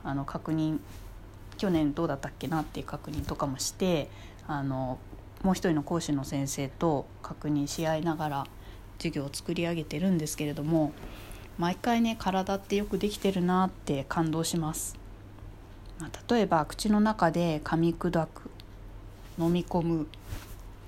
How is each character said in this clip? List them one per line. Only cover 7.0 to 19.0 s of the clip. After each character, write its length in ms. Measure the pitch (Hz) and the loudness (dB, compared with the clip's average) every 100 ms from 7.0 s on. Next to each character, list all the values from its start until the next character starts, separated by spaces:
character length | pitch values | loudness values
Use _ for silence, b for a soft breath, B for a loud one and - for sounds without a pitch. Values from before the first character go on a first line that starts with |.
| - - | -2 -12
確 280 | - 156 151 | -12 -6 0
認 180 | 147 143 | 0 0
し 180 | - 160 | 0 0
合 120 | 160 | 2
い 40 | |
な 140 | 165 160 | 0 0
が 140 | 156 | 0
ら 180 | 139 135 B B B B - | -2 -4 B B B B -4
授 200 | 170 156 | -2 -2
業 80 | 139 | -4
を 40 | |
作 220 | - - | -6 -4
り 140 | 170 170 | 0 0
上 80 | 170 | 0
げ 80 | |
て 160 | 151 147 | -2 0
る 100 | 190 | 4
ん 80 | 175 | 4
で 80 | 151 | 2
す 100 | - | -2
け 120 | 151 | -2
れ 80 | 143 | -2
ど 80 | |
も、 300 | 147 165 151 - B B B B B - | 4 4 4 0 B B B B B 0
毎 160 | 170 185 | 0 2
回 260 | - 233 | 2 4
ね、 140 | 233 226 | 4 2
体 380 | 196 190 190 196 | 2 2 2 -2
っ 40 | |
て 160 | - 202 | 2 0
よ 100 | 208 | 2
く 120 | 190 | 0
で 120 | 208 | 0
き 80 | 208 | 2
て 140 | 196 | 2
る 120 | 196 | 4
な 240 | 180 180 185 | 4 4 4
っ 20 | |
て 360 | - - 139 131 | 0 -2 0 0
感 220 | - 160 | 2 2
動 120 | 160 | 2
し 140 | 165 170 | 2 0
ま 160 | 156 | 0
す。 240 | 160 - - - - - - - - - - - - | -2 -6 -8 -14 -14 -16 -14 -14 -14 -16 -16 -14 -10
ま 80 | 156 | -10
あ、 220 | - - | -10 2
例 80 | 240 | 4
え 40 | 196 | 6
ば、 180 | 165 147 | 6 4
口 260 | - 214 | -2 4
の 80 | 208 | 6
中 300 | 214 214 170 | 6 6 4
で 320 | 170 170 151 | 6 2 2
噛 140 | 151 165 | 0 4
み 160 | 170 | 4
砕 320 | 165 180 175 156 | 4 2 2 0
く、 240 | - - - - - - - | -6 -14 -14 -16 -14 -14 -14